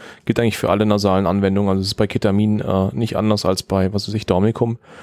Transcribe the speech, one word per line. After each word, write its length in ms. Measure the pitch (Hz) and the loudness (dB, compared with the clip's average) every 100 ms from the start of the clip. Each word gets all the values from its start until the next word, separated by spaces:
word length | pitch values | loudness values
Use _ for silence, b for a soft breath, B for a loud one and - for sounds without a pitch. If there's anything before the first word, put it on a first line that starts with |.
| B B | B B
gilt 160 | - 113 | -2 2
eigentlich 180 | 117 - | 0 0
für 120 | - | 0
alle 160 | 101 107 | 2 2
nasalen 420 | 104 101 95 95 | 2 2 2 2
Anwendungen. 420 | 98 98 98 101 | 0 0 2 0
Also 120 | 95 | 0
es 60 | 95 | -2
ist 80 | - | -2
bei 120 | 107 | -2
Ketamin, 540 | - 107 98 107 107 | 0 0 2 2 0
äh, 340 | - 95 95 123 | 0 0 0 -2
nicht 220 | 113 - | -4 -2
anders 260 | 107 104 | 0 0
als 200 | 87 92 | 0 -2
bei, 280 | - 98 95 | -2 0 0
was 160 | 101 101 | -2 -4
weiß 80 | 107 | -4
ich, 100 | - | -2
Dormicum. 540 | 90 104 113 117 117 B B | 0 0 0 -2 -4 B B